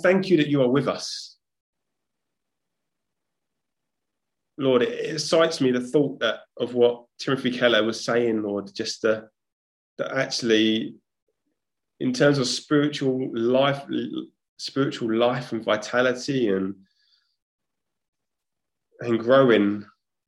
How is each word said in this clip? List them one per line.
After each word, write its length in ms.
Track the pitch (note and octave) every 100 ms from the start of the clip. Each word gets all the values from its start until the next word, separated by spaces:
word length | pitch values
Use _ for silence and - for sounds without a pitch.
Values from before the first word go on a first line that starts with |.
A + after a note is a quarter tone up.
thank 280 | F3+ F#3+ F#3+
you 60 | E3
that 100 | D3
you 140 | C#3+
are 80 | B2
with 180 | C3+ A#2+
us. 480 | E2+ - - - _ _ _ _ _ _ _ _ _ _ _ _ _ _ _ _ _ _ _ _ _ _ _ _ _ _ _ _ _ _ _ _ -
Lord, 240 | C3+ B2
it, 80 | A#2
it 240 | - -
excites 460 | D#3 - E3 E3 -
me, 100 | C3
the 100 | B2
thought 400 | B2 D3+ C3+ -
that, 200 | A#2 - - -
of 160 | A#2+
what 300 | B2 A#2+ A#2+ - -
Timothy 320 | - C3+ B2+
Keller 320 | B2 B2 A2
was 220 | A2 A2+
saying, 380 | - A#2+ A#2+ A2
Lord, 280 | G#2 G2+ G2
just 260 | - G#2+ -
the, 280 | A2+ A2 - _ _ _ _ _ _ -
that 160 | -
actually, 840 | C3+ C3 - A#2 A2 A2 A2 - - _ _ _ _ _ _ _ _ _ -
in 140 | C3
terms 240 | B2 C#3+ C#3
of 100 | B2
spiritual 840 | - - D3+ D3 - C3+ B2+ C3
life, 500 | A#2 A#2 B2+ C#3 C#3 C3+ B2 B2 B1+ - _ _ -
spiritual 560 | - C#3 C3+ - A#2
life 380 | A2+ A#2+ C3+ -
and 120 | A2+
vitality 840 | A2 G#2+ - B2 B2+ B2 - C3+ A2
and, 260 | F#2+ F#2+ G2 _ _ _ _ _ _ _ _ _ _ _ _ _ _ _ _ _ _ _ _ _ -
and 180 | A#2 A2+
growing, 680 | A2+ C3+ C3 G#2+ G2+ G#2 - _ _ _